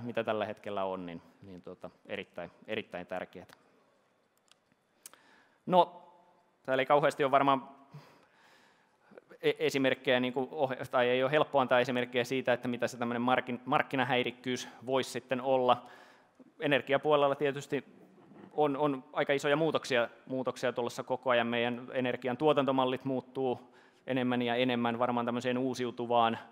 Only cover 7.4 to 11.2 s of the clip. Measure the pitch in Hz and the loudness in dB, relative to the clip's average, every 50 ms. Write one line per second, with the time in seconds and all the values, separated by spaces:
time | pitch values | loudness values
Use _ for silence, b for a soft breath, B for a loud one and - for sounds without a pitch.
7.4 | 139 139 139 131 123 - - - - - B 147 B B B B B B B B | 4 4 4 2 0 -6 -16 -20 -20 -20 B -20 B B B B B B B B
8.4 | B B B B B B B B B B B B _ _ - - - _ - - | B B B B B B B B B B B B _ _ -20 -20 -20 _ -16 -4
9.4 | - 151 147 - 165 143 127 139 135 131 127 - - 143 127 123 127 127 123 143 | -2 -2 0 0 0 0 0 2 2 2 0 0 0 2 2 2 2 0 -2 -4
10.4 | 131 - - 156 147 131 131 - 143 127 - 131 123 123 123 127 | -6 -6 -4 -4 -2 -2 -2 -6 -8 -4 0 2 2 2 2 2